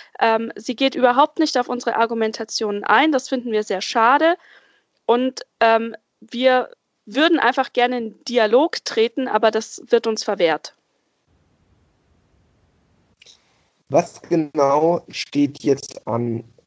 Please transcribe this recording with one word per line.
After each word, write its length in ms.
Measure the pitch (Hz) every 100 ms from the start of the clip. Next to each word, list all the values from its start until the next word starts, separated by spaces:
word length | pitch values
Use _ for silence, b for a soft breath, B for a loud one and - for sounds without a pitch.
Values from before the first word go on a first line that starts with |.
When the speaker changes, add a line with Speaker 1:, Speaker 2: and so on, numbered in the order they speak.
| B -
Speaker 1:
Ähm, 280 | 226 226 226 -
sie 180 | 226
geht 220 | 233 269 247
überhaupt 420 | 247 247 302 -
nicht 200 | 302 247
auf 100 | 247
unsere 300 | 240 233 -
Argumentationen 880 | 226 226 220 220 220 - 214 202 -
ein. 260 | 220 311
Das 160 | 269 -
finden 240 | 254 240
wir 120 | 214
sehr 180 | 208 190
schade. 560 | - 233 226 285 320 359 b b b b b _ -
Und, 360 | 240 262 254 - -
ähm, 380 | 226 226 226 - _ _
wir 480 | 220 233 254 254 - - _ _ -
würden 340 | 220 330 320
einfach 340 | 247 - 254
gerne 240 | 247 247 247
in 260 | 220 -
Dialog 640 | - 240 214 247 330 - -
treten, 420 | 220 226 - 254
aber 240 | 214 220
das 320 | 220 - - -
wird 180 | 233 226
uns 160 | 220
verwehrt. 520 | - 196 165 151 - _ _ _ _ _ _ _ _ _ _ _ _ _ _ _ _ _ _ _ _ _ _ _ _ _ - b b b b b -
Speaker 2:
Was 320 | 139 - -
genau 840 | - 170 147 156 139 147 165 175 -
steht 500 | - - 143 139 139
jetzt 480 | 143 135 - - -
an? 380 | 117 120 117 - _